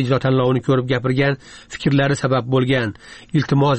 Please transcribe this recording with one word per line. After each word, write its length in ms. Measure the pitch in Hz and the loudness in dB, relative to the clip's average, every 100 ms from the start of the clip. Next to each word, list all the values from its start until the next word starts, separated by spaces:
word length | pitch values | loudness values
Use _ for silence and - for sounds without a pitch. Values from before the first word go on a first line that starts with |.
ijro 140 | 127 131 | 0 0
tanlovini 360 | 131 131 127 127 - | 2 2 2 0 0
ko'rib 200 | 131 127 | 0 0
gapirgan 420 | 127 123 131 139 135 - - - | -2 -2 0 0 -2 -8 -20 -18
fikrlari 440 | - - 139 139 139 | -6 0 2 2 0
sabab 220 | 135 131 120 | 0 -2 0
bo'lgan. 340 | 131 127 131 113 - - - - 160 | 0 0 0 -2 -8 -16 -20 -4 -2
"Iltimos, 400 | 127 143 143 | 0 2 2